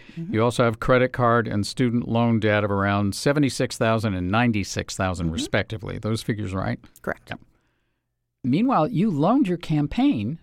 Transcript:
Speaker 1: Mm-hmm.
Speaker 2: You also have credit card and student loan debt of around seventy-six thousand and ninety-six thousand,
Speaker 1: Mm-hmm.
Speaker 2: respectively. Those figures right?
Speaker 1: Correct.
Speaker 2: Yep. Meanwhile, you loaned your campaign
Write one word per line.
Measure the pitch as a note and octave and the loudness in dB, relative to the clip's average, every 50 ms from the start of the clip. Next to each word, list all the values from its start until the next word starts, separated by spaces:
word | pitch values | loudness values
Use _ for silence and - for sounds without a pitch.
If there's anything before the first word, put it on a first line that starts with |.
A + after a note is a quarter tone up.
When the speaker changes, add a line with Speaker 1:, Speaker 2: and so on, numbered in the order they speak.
| - - - | -14 -18 -12
Speaker 1:
Mm-hmm. | - E3 F3 G#3+ | -12 -10 -4 0
Speaker 2:
You | G#2+ A2+ | 0 0
also | B2 A#2 - B2+ | 0 2 2 2
have | A#2 A2 - | 0 0 0
credit | - - C3 B2+ B2+ B2+ | 0 2 4 4 4 2
card | - - B2 A#2 A#2 A#2 A2+ A2+ | 0 0 2 2 4 2 2 0
and | - G#2 G2+ - | -2 -4 -4 -4
student | - - C3 A#2+ A2+ A#2+ A#2+ - | -2 0 0 0 0 0 -2 0
loan | A2+ A#2 A#2 A#2 A#2 A2 | 0 0 2 2 2 2
debt | G2 G#2+ G#2 G#2 G#2 | 2 2 2 2 2
of | G2+ | 0
around | G2+ G2 G2 G2+ G2+ G2+ G#2 G2+ G2 | 0 0 0 2 2 2 0 -2 -2
seventy-six | - - C#3+ C#3+ D3+ D3 B2+ - - C3+ B2 - - | -2 0 0 2 2 2 0 0 -2 -4 -4 -2 -2
thousand | B2 A2+ A2 A2+ G#2 A2+ F#2+ | 0 2 2 2 0 -2 -2
and | F2+ F2+ F2+ | -2 -2 0
ninety-six | G2 A2+ B2 A#2+ G#2+ G#2 F#2 - - - F2+ - - | 0 2 2 4 2 2 0 -2 -4 -6 -6 -6 -4
thousand, | - G2 F#2 F2+ E2+ F2 E2 | -2 -2 -2 -2 -2 -2 -4
Speaker 1:
Mm-hmm. | D#2+ | -2
Speaker 2:
respectively. | - C#4+ - - G#2+ F#2+ - A2+ G#2+ G2+ G2 F#2 F#2+ | -4 -4 -2 0 -2 -2 -2 -6 -10 -8 -8 -10 -6
Those | G#2+ G#2+ A2 A2 - | -4 -4 -4 -4 -4
figures | - A#2+ G2+ G#2 G2 F#2 | -4 -4 -4 -4 -6 -6
right? | F#2+ - A2+ A#2+ - - - _ - | -4 -4 -4 -6 -6 -10 -18 _ -12
Speaker 1:
Correct. | - - - - _ - | -8 -8 -8 -8 _ -16
Speaker 2:
Yep. | - - - _ _ _ _ _ _ _ _ _ _ _ _ _ _ _ _ _ _ _ - | -16 -16 -16 _ _ _ _ _ _ _ _ _ _ _ _ _ _ _ _ _ _ _ -2
Meanwhile, | B2+ B2+ F3 A#3 C4+ A#3+ F3+ D#3 D3+ | 0 0 2 2 2 2 2 2 2
you | - D3+ G3 A3+ | 2 0 0 0
loaned | F3 C#3 D3 F#3 A#3+ C#4 C#4+ F#3 | 2 2 2 4 4 4 2 2
your | F3+ E3 | 0 -4
campaign | - - D#3+ D3 D3 D3 - - B3+ C#4+ A#3+ B2 G2+ G#2+ D#3+ - | -2 -2 0 0 0 0 0 0 2 2 2 0 -2 -4 -6 -8